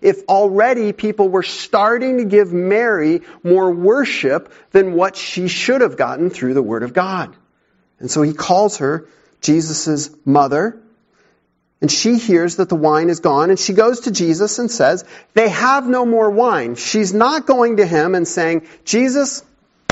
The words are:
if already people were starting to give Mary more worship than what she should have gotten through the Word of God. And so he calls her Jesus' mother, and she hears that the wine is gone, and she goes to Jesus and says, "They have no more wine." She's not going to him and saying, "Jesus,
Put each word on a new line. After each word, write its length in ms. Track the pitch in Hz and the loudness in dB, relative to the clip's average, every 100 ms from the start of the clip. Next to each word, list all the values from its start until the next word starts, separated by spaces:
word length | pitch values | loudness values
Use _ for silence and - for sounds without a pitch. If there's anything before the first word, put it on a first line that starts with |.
if 220 | 190 196 | 0 0
already 680 | - 196 202 196 233 247 208 | 0 2 2 2 2 2 -2
people 360 | 202 214 208 196 | -2 -4 0 0
were 160 | 185 | 0
starting 760 | 175 - - 214 208 240 262 254 | -4 -10 -4 0 2 0 -2 -2
to 60 | |
give 280 | 214 208 196 | 2 2 2
Mary 720 | 175 180 214 233 202 156 170 - - | 0 0 0 2 0 0 0 -4 -10
more 260 | 175 185 185 | 0 2 2
worship 800 | 175 180 254 262 - 135 151 - - _ | 2 2 2 0 -2 -2 -2 -6 -20 _
than 200 | 190 190 | 2 2
what 220 | 170 190 | 0 -2
she 320 | - - - 180 | -4 -10 -6 -6
should 360 | 180 - 262 | -4 -2 2
have 140 | 226 131 | 0 0
gotten 340 | 123 127 175 | -4 -2 -4
through 240 | - 127 | -2 -2
the 80 | 131 | 0
Word 200 | 113 113 | -2 -4
of 100 | 120 | -2
God. 420 | 127 185 185 127 - _ _ _ _ _ _ | -2 -2 -4 -8 -14 _ _ _ _ _ _
And 100 | 123 | -6
so 120 | 156 | -2
he 100 | 151 | -2
calls 460 | 151 - 180 208 - | -2 0 2 2 -2
her 280 | 135 160 160 _ _ _ | -4 -4 -10 _ _ _
Jesus' 720 | - 156 156 151 - 151 147 - | 0 0 0 -6 -4 -4 -6 -8
mother, 580 | - 143 139 143 208 233 _ _ _ _ _ _ _ _ _ _ | 0 2 2 0 -2 -6 _ _ _ _ _ _ _ _ _ _
and 120 | 151 | -2
she 260 | - 220 240 | 0 0 0
hears 380 | 226 170 175 170 | 2 2 0 -2
that 120 | 180 | -2
the 60 | |
wine 340 | 165 151 151 170 | 0 2 2 0
is 120 | 165 | 0
gone, 300 | 165 139 165 | 0 0 2
and 80 | 190 | 0
she 120 | - | 0
goes 280 | 190 220 247 | 2 2 0
to 100 | 247 | -4
Jesus 480 | 196 170 160 208 - | -2 0 0 -2 -2
and 100 | 240 | -6
says, 360 | - 135 180 - - _ | 0 0 0 -6 -20 _
"They 140 | - 220 | 0 0
have 380 | 170 247 277 247 | 0 0 0 0
no 180 | 247 | 0
more 240 | 240 233 214 | 2 2 2
wine." 460 | 202 240 180 120 | 2 0 0 -4
She's 400 | 120 - 214 196 | -8 -4 -2 0
not 320 | 202 240 311 - | 0 0 0 0
going 300 | 254 233 214 | 2 2 2
to 100 | 190 | 2
him 300 | 165 160 185 | 2 0 0
and 100 | 165 | -2
saying, 400 | - 165 165 160 - | -2 -2 -2 -6 -20
"Jesus, 600 | - 220 262 269 269 - - _ _ _ _ | -4 0 0 0 -4 -6 -16 _ _ _ _